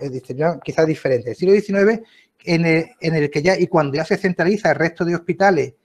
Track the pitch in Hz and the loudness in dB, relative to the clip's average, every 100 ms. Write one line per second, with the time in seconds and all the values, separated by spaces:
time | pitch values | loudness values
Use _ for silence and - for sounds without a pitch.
0 | 139 127 - 131 160 151 - 156 160 156 | -10 -10 -10 -4 -4 -4 -4 0 0 0
1 | 143 123 117 107 185 202 202 196 196 226 | -2 -2 -4 -2 2 2 2 2 2 0
2 | - _ _ _ - 165 165 160 160 _ | -6 _ _ _ -2 0 2 2 0 _
3 | 165 160 147 147 156 180 175 170 143 139 | -2 0 0 0 0 2 2 2 0 -2
4 | 156 202 196 175 170 208 170 151 165 - | -2 -2 -2 0 0 2 0 0 -2 -2
5 | 170 170 170 170 196 170 127 - | -4 -2 -4 0 2 2 -2 -8